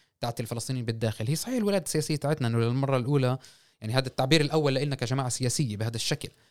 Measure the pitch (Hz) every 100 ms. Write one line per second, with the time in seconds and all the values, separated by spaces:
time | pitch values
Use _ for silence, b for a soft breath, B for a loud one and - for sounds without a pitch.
0 | b _ 117 120 117 117 - 131 117 113
1 | 113 - 110 160 233 254 208 196 - 156
2 | 147 151 139 151 123 117 117 127 135 135
3 | 120 143 127 131 B B B B 110 127
4 | 127 - 131 160 147 160 143 131 147 135
5 | 120 131 127 - 127 - 135 101 110 117
6 | - 143 - - b